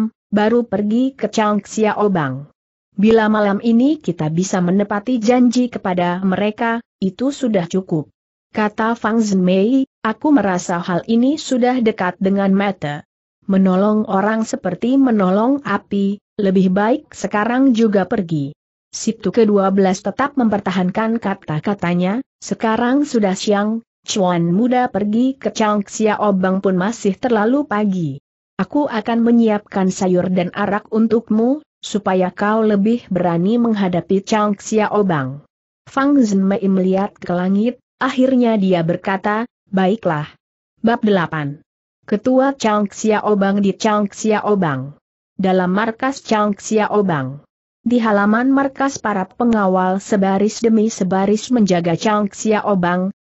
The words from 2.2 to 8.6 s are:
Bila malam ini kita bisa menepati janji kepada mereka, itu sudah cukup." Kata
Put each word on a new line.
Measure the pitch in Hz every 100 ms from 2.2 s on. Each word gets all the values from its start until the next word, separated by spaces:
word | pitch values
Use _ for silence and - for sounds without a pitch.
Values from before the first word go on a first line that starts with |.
| 139 131 147 _ _ _ _
Bila | - 214 226 214
malam | 214 208 196 233
ini | 226 269 311
kita | - 165 156
bisa | 160 185 190
menepati | 175 196 208 208 208 254
janji | 214 247 247 240 247
kepada | 214 196 180 175 175
mereka, | 196 190 208 208 233 233 - _
itu | 190 190 254
sudah | 277 254 202 170
cukup." | 190 190 165 143 _ _ _ _
Kata | -